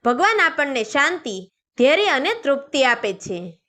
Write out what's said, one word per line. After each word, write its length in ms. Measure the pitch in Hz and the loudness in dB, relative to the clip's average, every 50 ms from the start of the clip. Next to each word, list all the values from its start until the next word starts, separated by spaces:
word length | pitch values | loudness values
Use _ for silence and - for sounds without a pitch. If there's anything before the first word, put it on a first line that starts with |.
| _ | _
ભગવાન 360 | 233 247 247 359 415 453 427 | 0 0 2 2 2 2 2
આપણને 440 | 359 320 320 302 294 277 269 240 220 | 0 0 0 0 -2 -2 -2 -4 -6
શાંતિ, 680 | 214 - 285 285 311 359 349 - 247 202 185 - _ _ _ _ _ _ - | -2 0 0 0 0 -2 -4 -8 -10 -10 -10 -12 _ _ _ _ _ _ 2
ધૈર્ય 280 | 240 262 302 359 415 | 4 4 4 4 2
અને 280 | 392 - 254 269 370 466 | 2 0 0 0 -2 -4
તૃપ્તિ 500 | 466 - 277 277 - 277 - - 285 262 | -2 -2 -2 -2 -2 -4 -6 0 0 2
આપે 280 | 254 240 233 - 208 | 2 2 0 -2 -6
છે. 480 | 185 190 - - 190 170 180 180 165 _ _ | -6 -6 -10 -10 -10 -10 -10 -14 -18 _ _